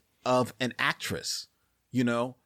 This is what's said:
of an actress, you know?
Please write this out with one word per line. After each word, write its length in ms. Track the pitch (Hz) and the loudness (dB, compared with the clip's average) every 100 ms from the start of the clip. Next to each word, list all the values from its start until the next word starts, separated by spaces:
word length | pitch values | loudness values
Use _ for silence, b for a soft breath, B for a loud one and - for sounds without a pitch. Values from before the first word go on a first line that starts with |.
| _ _ | _ _
of 300 | 123 127 120 - | 2 2 2 -2
an 120 | 127 - | -4 0
actress, 680 | 139 - - 85 - - - _ _ _ _ | 0 0 -4 -6 -6 -8 -10 _ _ _ _
you 120 | 123 | 0
know? 320 | 123 117 123 123 | 2 2 -2 -6